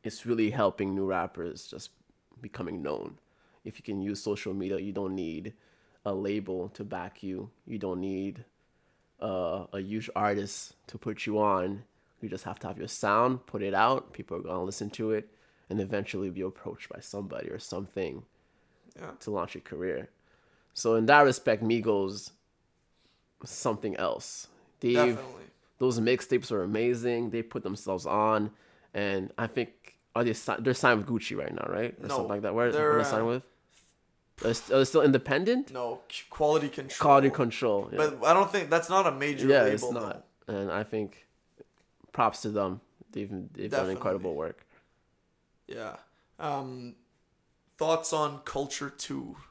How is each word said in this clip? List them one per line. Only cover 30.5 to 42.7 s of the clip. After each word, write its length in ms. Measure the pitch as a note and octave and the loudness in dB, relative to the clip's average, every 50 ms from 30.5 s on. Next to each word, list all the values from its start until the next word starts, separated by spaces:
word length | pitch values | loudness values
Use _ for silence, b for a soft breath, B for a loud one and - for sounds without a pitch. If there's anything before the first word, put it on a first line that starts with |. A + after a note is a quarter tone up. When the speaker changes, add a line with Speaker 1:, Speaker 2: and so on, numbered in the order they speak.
| - - | -4 0
Speaker 1:
they're 140 | A2+ C3 B2 | 2 0 2
signed 240 | - - B2+ A#2+ G#2+ | 6 6 6 6 6
with 100 | G2 - | 2 0
Gucci 280 | A#2+ G#2+ - - - | -2 -2 -2 -4 -6
right 180 | G2 - - - | -4 -6 -6 -6
now, 120 | - - - | -6 -4 -4
right? 260 | F2+ G2+ A2+ A#2+ - - | -2 -2 -4 -4 -6 -8
Or 40 | - - | -6 -4
Speaker 2:
No, 60 | C#3 | -2
Speaker 1:
something 120 | B2+ A2+ G#2+ | -2 -2 -2
like 140 | G2+ G2+ | -2 -2
that. 120 | G#2+ G2+ G2 | -2 -2 0
Where, 180 | A#2 A#2+ A#2+ | 2 2 2
Speaker 2:
they're, 180 | - D3+ D#3 D3+ D3+ | 2 2 4 4 4
Speaker 1:
where 40 | D3 | 4
they 60 | D3 - | 2 2
signed 140 | - A2 | 2 0
Speaker 2:
uh, 40 | A2+ | 2
Speaker 1:
with? 160 | A#2 A#2+ C3 - _ _ _ _ _ _ - - _ _ _ _ _ _ _ _ _ _ - | 0 0 -2 -4 _ _ _ _ _ _ -20 -20 _ _ _ _ _ _ _ _ _ _ -4
Are 60 | - A2+ | -2 0
they 40 | A#2 | 0
st-, 200 | - - - B2+ | -2 0 4 4
are 40 | C3+ | 4
they 60 | C3+ | 6
still 180 | - - D#3 | 6 6 6
independent? 680 | C#3+ C#3+ C3+ B2+ C3 - C3+ D3 F#3+ G#3+ B3 B3+ C#4 - | 6 8 6 4 2 2 0 2 4 2 2 2 0 -4
Speaker 2:
No, 280 | C3+ B2+ B2 A#2+ B2+ - - - | -8 -8 -6 -6 -8 -8 -10 -12
Q-, 160 | - - - - | -12 -12 -12 -14
Quality 380 | - - D#3 D3 D#3 D#3 D3 C#3 | -2 2 4 4 4 4 2 0
Control. 280 | - - C#3 C3+ - - - | -4 -8 -8 -8 -4 2 8
Speaker 1:
Quality 240 | D3 C#3 C#3 C3+ C3+ | 10 10 10 10 6
Control, 580 | C3 - B2+ A#2 - - C3 A2+ G#2 G2+ G2+ - | 4 4 0 0 0 0 2 2 2 2 0 -2
yeah. 40 | - - | 0 2
Speaker 2:
But 260 | D3+ D3+ C#3 A#2+ A2 | 2 2 0 2 6
I 100 | D3+ E3+ | 6 8
don't 160 | F#3+ G3 F#3+ | 8 6 4
think, 180 | - G3+ E3+ C#3+ | 2 -2 2 4
that's 180 | D#3+ E3+ E3 - | 2 2 4 4
not 160 | F#3 F#3+ F#3+ | 2 4 4
a 60 | E3 | 4
major 340 | C#3 C3+ C#3+ D3 C#3+ C3 C3 | 0 0 -2 -2 -2 2 6
Speaker 1:
Yeah, 160 | C3+ C#3 C3+ | 6 8 8
Speaker 2:
label, 120 | A2+ G#2 G#2 | 8 6 4
Speaker 1:
it's 160 | G#2+ B2+ B2 | 0 -2 -4
not. 320 | A#2+ A#2+ A2 G#2 - - - _ _ _ _ | -4 -4 -4 -6 -8 -10 -14 _ _ _ _
Speaker 2:
though. 80 | - G#2+ | -6 -4
Speaker 1:
And 180 | G2 G2+ F#2+ | -4 -2 -2
I 100 | D#2+ G2+ | -2 -4
think 440 | A2 - A2+ A2 G#2 F#2 - - _ _ _ _ _ _ _ _ - _ _ _ _ _ _ _ - _ | -4 -2 -2 -4 -4 -4 -8 -18 _ _ _ _ _ _ _ _ -20 _ _ _ _ _ _ _ -20 _
props 300 | - - A#2+ G#2+ - - | 0 2 2 2 2 0
to 80 | - G#2+ | -4 -2
them. 300 | G#2+ G#2 G2 F#2 | 0 0 0 0